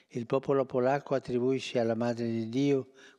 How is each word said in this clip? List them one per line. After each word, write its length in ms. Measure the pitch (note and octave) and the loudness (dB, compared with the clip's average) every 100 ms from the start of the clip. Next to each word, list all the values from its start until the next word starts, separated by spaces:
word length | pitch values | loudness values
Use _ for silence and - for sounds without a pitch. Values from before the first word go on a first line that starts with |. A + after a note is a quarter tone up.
| _ | _
il 180 | B2+ A#2 | -10 -2
popolo 380 | C3+ B2+ C#3 B2+ | -2 2 0 2
polacco 500 | C3 B2 C#3+ - C#3 | 2 2 0 0 -4
attribuisce 640 | - B2 B2+ C3 - B2+ | -2 -2 0 0 -2 0
alla 160 | A2+ A2+ | 0 2
Madre 320 | A#2+ A#2 A#2 | 0 -2 -2
di 220 | A2+ A2+ | -2 -2
Dio 420 | B2 C#3+ C#3 B2+ - - | 0 2 2 0 -14 -20